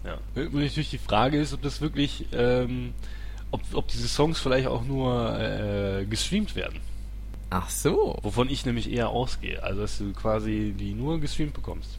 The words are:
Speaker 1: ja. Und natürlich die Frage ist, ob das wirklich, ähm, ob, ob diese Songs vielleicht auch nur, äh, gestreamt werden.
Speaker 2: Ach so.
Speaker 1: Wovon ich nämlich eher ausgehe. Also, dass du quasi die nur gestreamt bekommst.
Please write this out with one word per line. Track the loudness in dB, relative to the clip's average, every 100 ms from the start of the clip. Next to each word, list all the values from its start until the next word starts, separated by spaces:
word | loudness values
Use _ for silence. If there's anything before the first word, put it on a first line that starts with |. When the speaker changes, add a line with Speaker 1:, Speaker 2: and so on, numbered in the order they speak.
Speaker 1:
ja. | -8 -8 -6
Und | -4 -2
natürlich | 0 0 0 -2
die | -4
Frage | 2 4 6 4
ist, | 0
ob | -2
das | -4 -2
wirklich, | -2 0 0 0 -2
ähm, | 2 4 4 2 -2 -4 -6 -6 -6 -6 -6 -4
ob, | -4 -2
ob | -2 0
diese | 0 0
Songs | 2 2 2
vielleicht | 2 4 4
auch | 0
nur, | 0 2 2 2 2 0
äh, | 0 0 0 0 0 0
gestreamt | 0 -2 0 0 0
werden. | -2 -4 -4 -6 -6 -6 -8 -8 -8 -2
Speaker 2:
Ach | -2 -2
so. | 0 2 4 2 0
Speaker 1:
Wovon | 0 2 2
ich | 2 0
nämlich | 0 0
eher | 0 2
ausgehe. | 2 0 -2 -4 -4
Also, | -2 0
dass | 0 0
du | -2
quasi | -2 2 2 2 0 0 -2
die | -2
nur | -2 0 0
gestreamt | 0 2 0
bekommst. | -2 -4 -6 -6